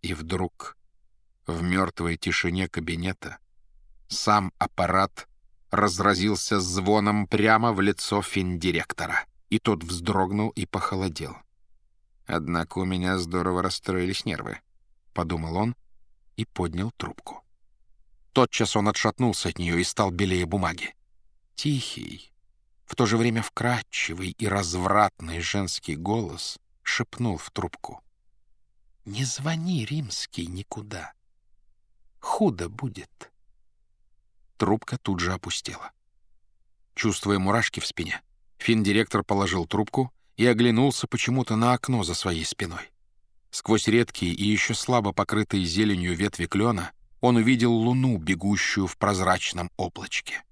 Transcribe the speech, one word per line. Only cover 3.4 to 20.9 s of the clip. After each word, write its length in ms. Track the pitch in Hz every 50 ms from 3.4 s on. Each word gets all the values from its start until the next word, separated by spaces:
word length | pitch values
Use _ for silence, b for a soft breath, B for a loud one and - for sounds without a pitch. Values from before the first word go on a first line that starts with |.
| _ _ _ - _ - _ - - - - - -
сам 460 | - - - - - 107 104 95 92 - -
аппарат 680 | 90 87 - - 92 85 85 95 98 98 - - - _ - _ _ - _ _ _ _ -
разразился 880 | 113 104 104 87 90 98 101 101 87 92 107 104 90 - - 110 101
звоном 680 | 90 87 87 95 92 95 104 107 101 104 104 104 101
прямо 460 | - - 104 104 110 110 110 113 120 110
в 80 | 95
лицо 420 | 95 101 98 - - - - 101 98
финдиректора, 1040 | - - 98 92 90 90 85 82 90 85 82 78 - - - 85 - - - - - _ _ _ _
и 80 | 104 110
тот 240 | _ - 104 80 80
вздрогнул 680 | 82 90 87 85 110 101 95 95 92 98 104 107 110
и 140 | - - 95
похолодел. 720 | - - 95 - - - 95 95 95 80 - 82 71 - - - _ _ _ - _ - _ _ _ _ _ _ _ _ _ -
«Однако 520 | - - 85 78 71 85 85 82 - - 90
у 60 | 95
меня 340 | 92 92 90 90 92 92 92
здорово 440 | 90 82 87 90 87 90 90 90 90
расстроились 600 | 92 - - - - 92 90 90 92 98 - -
нервы», — 360 | 113 85 - - 53 52 - _ _ _ _ _ _ _ _ _ _ -
подумал 420 | - 87 82 87 82 80 82 82
он 180 | 90 104 117 123 _ - _ - - - _ - _ _ - _
и 80 | - 113
поднял 480 | - _ - 90 82 78 87 95 117 -
трубку. 500 | _ - - - - - - - - _ _ _ _ _ _ _ _ _ _ - _ - _ - _ _ _ _
Тотчас 440 | 131 127 - - - 117 104 -
он 100 | 110 104
отшатнулся 640 | 107 101 - - 113 - - 127 120 98 - - 90
от 100 | 82 -
неё 180 | 90 85 85 85
и 60 | 90
стал 260 | - - - 107 98
белее 360 | 90 87 101 98 92 90 90
бумаги. 480 | 82 82 101 90 87 85 - - -